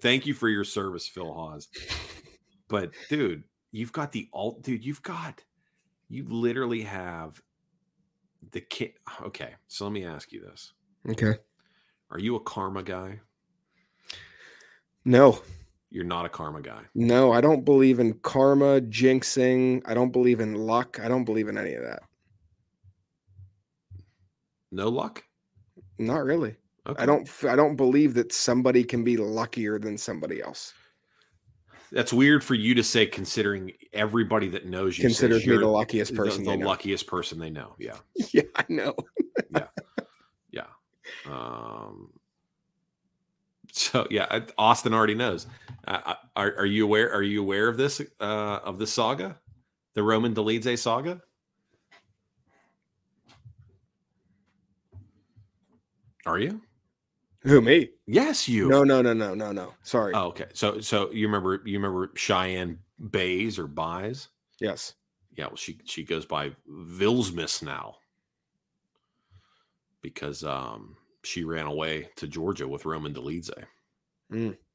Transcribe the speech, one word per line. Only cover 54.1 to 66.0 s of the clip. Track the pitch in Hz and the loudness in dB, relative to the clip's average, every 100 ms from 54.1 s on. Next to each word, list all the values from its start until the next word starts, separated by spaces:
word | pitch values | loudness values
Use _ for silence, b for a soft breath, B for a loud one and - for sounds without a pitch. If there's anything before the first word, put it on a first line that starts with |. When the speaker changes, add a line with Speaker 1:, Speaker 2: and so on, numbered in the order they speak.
| _ _ _ _ _ _ _ _ - - _ _ _ - _ _ _ _ _ _ _ - | _ _ _ _ _ _ _ _ -20 -20 _ _ _ -20 _ _ _ _ _ _ _ -4
Speaker 1:
Are | 85 | -2
you? | 139 214 - _ _ _ _ _ _ _ | -2 -4 -14 _ _ _ _ _ _ _
Speaker 2:
Who, | 135 143 | 8 8
me? | 113 165 131 - - | 10 6 4 -4 0
Speaker 1:
Yes, | 143 294 285 - | 2 4 0 0
you. | 113 135 | 2 6
Speaker 2:
No, | 135 | 6
no, | 139 135 | 8 6
no, | 123 | 4
no, | 113 107 | 2 -2
no, | 95 107 | -4 -6
no. | 98 90 - | -8 -10 -14
Sorry. | - 123 104 | -4 -2 0
Speaker 1:
Oh, | 101 90 | 0 -2
okay. | - - | -6 -12
So, | - 104 104 | -4 -2 -2
so | 110 107 98 | -2 0 0
you | 113 107 | 0 0
remember, | 101 95 95 104 | 0 0 -2 -2
you | 101 | -4
remember | 98 92 95 - | -2 -2 -4 -4
Cheyenne | - 95 92 92 90 82 - - 110 | 0 0 0 -2 -6 -8 -16 -18 -6
Bays | 98 92 92 110 98 | -2 0 -2 -2 -6
or | 76 | -8
Buys? | 73 80 87 104 135 - _ _ - | -6 -6 -6 -8 -10 -16 _ _ -8
Speaker 2:
Yes. | 104 - - - _ _ _ - | -8 -6 -12 -16 _ _ _ -12
Speaker 1:
Yeah, | 73 | -12
well, | - | -10
she, | - 78 - | -14 -14 -14
she | - | -10